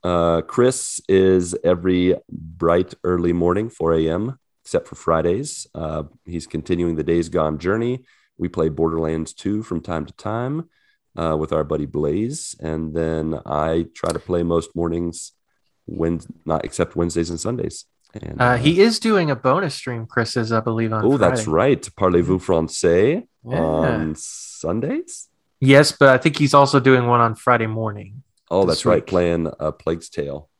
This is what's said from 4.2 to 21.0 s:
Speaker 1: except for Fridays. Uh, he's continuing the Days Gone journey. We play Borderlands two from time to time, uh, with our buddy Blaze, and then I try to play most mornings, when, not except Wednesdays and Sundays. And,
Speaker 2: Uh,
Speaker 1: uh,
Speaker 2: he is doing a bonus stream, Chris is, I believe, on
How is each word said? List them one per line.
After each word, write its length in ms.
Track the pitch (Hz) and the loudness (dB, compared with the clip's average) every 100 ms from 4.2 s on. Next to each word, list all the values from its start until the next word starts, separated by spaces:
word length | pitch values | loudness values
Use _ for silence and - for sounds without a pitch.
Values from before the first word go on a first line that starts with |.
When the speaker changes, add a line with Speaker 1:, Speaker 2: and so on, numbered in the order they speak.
| 113 135 _ _ | -4 -10 _ _
Speaker 1:
except 240 | - 87 - | -6 -6 -6
for 60 | |
Fridays. 720 | - - 80 85 98 147 - - | -8 0 0 2 -2 -4 -12 -14
Uh, 300 | 80 80 78 73 _ - | -10 -8 -8 -10 _ -10
he's 200 | 87 - | -10 -8
continuing 480 | 80 76 87 87 80 | -10 -2 -2 0 -2
the 80 | |
Days 240 | 76 85 82 | 0 0 0
Gone 280 | 85 78 78 | -2 -2 -2
journey. 480 | 85 110 117 127 _ _ _ _ | -2 -2 -2 -6 _ _ _ _
We 120 | 85 | -6
play 200 | 87 80 | -2 -2
Borderlands 640 | 76 82 82 80 80 80 | 0 -2 0 -2 -4 -6
two 300 | - 95 104 | -6 -4 -4
from 180 | 110 87 | -4 -8
time 240 | - 85 73 | -6 -8 -8
to 80 | |
time, 560 | - - 110 127 151 165 _ _ _ _ - | -10 -8 -6 -6 -6 -10 _ _ _ _ -6
uh, 180 | 82 78 | -2 -2
with 120 | 78 | -2
our 120 | 80 | -2
buddy 240 | 73 76 71 | -2 -4 -4
Blaze, 680 | 73 73 85 113 160 - - | -4 -2 -2 -4 -6 -14 -12
and 340 | 80 80 80 | -8 -6 -6
then 480 | 80 80 80 80 80 - | -4 -2 -2 -4 -6 -4
I 400 | 76 80 82 82 - | -2 0 -2 -4 -6
try 160 | - | -6
to 80 | 80 | -6
play 240 | - 87 | -4 -2
most 320 | 85 85 82 87 | 0 0 -2 -4
mornings, 560 | 85 82 85 82 - _ _ _ _ _ - | -4 -2 -6 -8 -16 _ _ _ _ _ -14
when, 360 | 82 82 85 - - - | -4 -2 -2 -8 -14 -4
not 180 | 80 | -4
except 320 | - - 85 - | -4 -4 -4 -2
Wednesdays 340 | 85 85 85 | -2 -2 -4
and 80 | 85 | -4
Sundays. 460 | - - - - - _ _ | -6 -4 -6 -10 -20 _ _
And, 260 | - - - | -16 -12 0
Speaker 2:
Uh, 40 | 123 | 2
Speaker 1:
uh, 120 | 123 | 4
Speaker 2:
he 220 | 139 170 | 4 6
is 200 | 220 220 | 4 4
doing 300 | 226 208 160 | 0 2 2
a 40 | 123 | 0
bonus 380 | 131 156 180 - | 2 2 0 -6
stream, 300 | - 120 110 | -8 -8 -4
Chris 320 | - 113 127 | -2 -2 -2
is, 140 | 110 | 0
I 80 | 117 | 0
believe, 340 | 113 113 113 | 0 -2 0
on 100 | 110 | 2